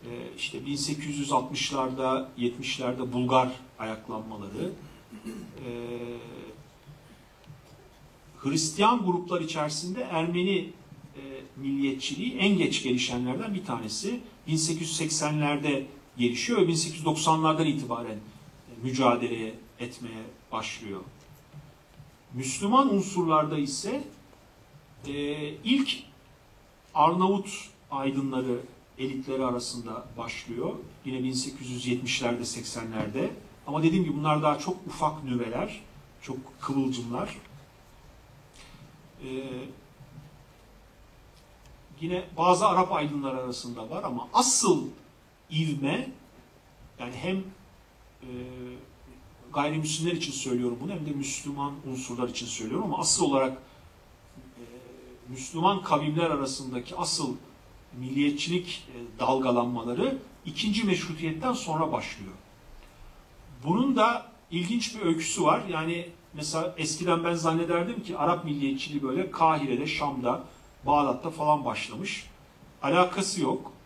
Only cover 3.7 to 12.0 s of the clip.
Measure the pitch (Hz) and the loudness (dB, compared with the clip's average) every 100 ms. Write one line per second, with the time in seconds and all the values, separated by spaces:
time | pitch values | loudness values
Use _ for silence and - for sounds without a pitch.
3.7 | - 110 107 113 113 110 107 98 107 175 | -10 -8 -8 -8 -8 -8 -10 -10 -6 -6
4.7 | - - - - 110 110 113 - - 127 | -6 -16 -20 -18 -16 -12 -12 -14 -14 -10
5.7 | 120 120 120 120 120 120 - - - - | -10 -8 -8 -8 -12 -14 -16 -16 -18 -20
6.7 | - - - - - - - - - - | -20 -20 -20 -20 -20 -20 -20 -20 -20 -20
7.7 | - - - - - - - 135 156 156 | -20 -20 -20 -20 -20 -20 -6 -2 0 0
8.7 | - 208 240 185 175 - 180 160 165 151 | 4 6 6 2 0 0 -2 -2 -2 -2
9.7 | - 175 190 - 165 170 175 185 190 160 | -2 -6 -6 -2 0 0 2 2 2 -2
10.7 | - - - - 139 135 135 131 131 139 | -12 -20 -20 -20 -16 -14 -14 -14 -8 -2
11.7 | 139 139 131 | 2 2 0